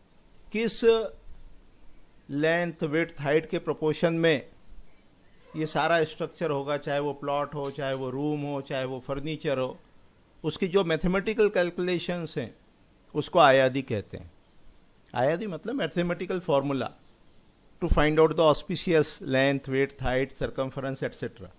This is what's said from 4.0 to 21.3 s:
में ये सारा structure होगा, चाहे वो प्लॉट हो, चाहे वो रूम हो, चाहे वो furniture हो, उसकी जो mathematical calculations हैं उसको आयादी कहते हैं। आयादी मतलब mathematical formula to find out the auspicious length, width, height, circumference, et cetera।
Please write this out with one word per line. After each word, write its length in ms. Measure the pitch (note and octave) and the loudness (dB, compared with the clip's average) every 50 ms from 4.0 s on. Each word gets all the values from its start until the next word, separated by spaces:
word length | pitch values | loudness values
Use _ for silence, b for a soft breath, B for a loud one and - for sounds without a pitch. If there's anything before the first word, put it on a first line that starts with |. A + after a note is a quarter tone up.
| - E3+ E3 | 2 2 2
में 320 | E3 E3 E3 D#3 B2+ - - - - - - - - - - - - _ - _ _ _ - - - - - - | 4 4 4 2 2 -2 -8 -20 -20 -20 -18 -16 -16 -16 -18 -20 -20 _ -20 _ _ _ -20 -20 -20 -20 -12 -8
ये 100 | D#3 D#3 | -6 -6
सारा 360 | D3+ - D#3 D3 D#3+ E3+ E3+ D#3 | -2 -2 0 2 2 4 2 2
structure 460 | D#3 - - E3+ C#3+ - - F3 D#3 | 0 -2 -8 -8 -8 -6 -6 -4 -4
होगा, 260 | D3 C#3 C#3 C#3 D3 | -2 -4 -2 -4 -4
चाहे 240 | C#3+ C#3+ D#3 C#3+ C#3+ | -4 -4 -2 -2 -2
वो 120 | C#3+ D3 C#3 | -2 -4 -6
प्लॉट 420 | C#3+ C#3+ C#3+ C#3+ C#3+ C#3+ C#3+ D3+ | -6 -4 -2 -2 -2 -2 -4 -6
हो, 160 | D3 C#3 C#3 | -8 -8 -8
चाहे 240 | C3 D3+ C#3+ C3+ C3+ | -8 -6 -6 -4 -4
वो 140 | C3 C3+ B2+ | -4 -6 -6
रूम 300 | B2 C3+ D3 D3+ D3+ D3 | -4 -4 -2 -2 -2 -4
हो, 200 | C#3+ C#3+ C#3+ C3+ | -4 -6 -6 -8
चाहे 240 | C3+ - C#3+ C3 C3 | -8 -6 -6 -6 -6
वो 140 | C3 C3 B2+ | -6 -8 -8
furniture 580 | - - C3+ C#3 C#3 D#3+ D#3 D3+ - D#3 C3+ C3 | -8 -8 -8 -6 -6 -6 -6 -4 -2 -2 0 0
हो, 200 | B2+ B2+ - - - _ _ - - - _ _ _ _ _ _ - | -2 -4 -6 -10 -18 _ _ -20 -20 -20 _ _ _ _ _ _ -6
उसकी 240 | D#3 - - G3+ F3+ | -6 -2 -2 -2 2
जो 160 | D#3+ G3 F#3+ | 2 2 2
mathematical 640 | E3 D#3+ D#3 - F3 F3+ G3 F#3 A3+ G#3+ - G#3+ G3+ | 2 0 0 0 0 0 0 0 0 2 2 2 4
calculations 880 | G#3 F#3+ F3 F3 F3 - F3+ F3+ F3+ E3+ - - F3 F3 - - - D#3 | 4 2 0 0 0 -4 -2 -2 -2 -2 -2 -4 -6 -6 -6 -6 -6 -6
हैं 160 | B2 G#2 - _ _ _ _ _ _ _ _ _ _ _ - | -8 -8 -10 _ _ _ _ _ _ _ _ _ _ _ -4
उसको 240 | D3+ D3 - - F3 | -4 -4 2 6 6
आयादी 440 | D#3+ C#3 C3 C3+ C3 C3 B2+ C#3 C3 | 8 8 8 8 6 4 2 0 -4
कहते 340 | - A#2 G2+ F#2+ - - | -4 -4 -6 -6 -8 -14
हैं। 140 | - F2 E2+ - - _ _ _ - - - - - _ _ _ _ _ _ - | -16 -16 -18 -20 -20 _ _ _ -20 -20 -20 -20 -20 _ _ _ _ _ _ -4
आयादी 320 | A#2+ B2 C#3+ E3 E3+ A3 | -2 0 0 0 -2 -4
मतलब 340 | G#3 E3+ D3+ - G3+ C4 C4+ | -6 -8 -8 -8 -6 -4 -4
mathematical 600 | F3 D3+ - F3+ F3 F3 F3 E3 F#3+ F3 F#3+ F3+ | -4 -4 -2 -2 -2 -2 -2 -4 -4 -6 -6 -4
formula 480 | - - D3 C#3 C3+ C#3+ C#3 C3 A2+ - - - _ _ - _ _ - _ - _ _ _ _ _ - _ - F#3 | 0 2 2 2 2 0 -2 -2 -4 -6 -8 -14 _ _ -20 _ _ -20 _ -20 _ _ _ _ _ -20 _ -4 0
to 60 | E3 | 2
find 300 | - E3+ D3 D3+ D#3 D#3+ | 4 4 4 4 6 6
out 160 | D#3+ D#3 D#3 | 6 6 6
the 80 | E3+ E3 | 6 6
auspicious 680 | D#3 C#3+ - - - F#3 - - F#3 E3+ D#3 D3 - - - - C#3 | 6 4 4 0 -6 -6 -4 0 2 4 4 4 2 -2 -6 -4 0
length, 400 | C3 C3 C3+ C#3 C#3 C3+ - C3+ | 2 2 4 4 2 0 -4 -4
width, 340 | C3 C3+ C#3 C3+ - - C3 | -2 0 0 -2 -2 -4 -4
height, 320 | B2+ B2+ B2+ C3+ C3+ - | -2 0 0 -2 -2 -4
circumference, 680 | - C#3+ A#2 - - C3+ C3 - C#3 C3 C3+ C3+ - D3 | -6 -6 -6 -4 -4 -6 -4 -4 -6 -6 -6 -6 -4 -6
et 120 | B2 - | -8 -6
cetera। 360 | - C#3+ A#2 | -6 -10 -10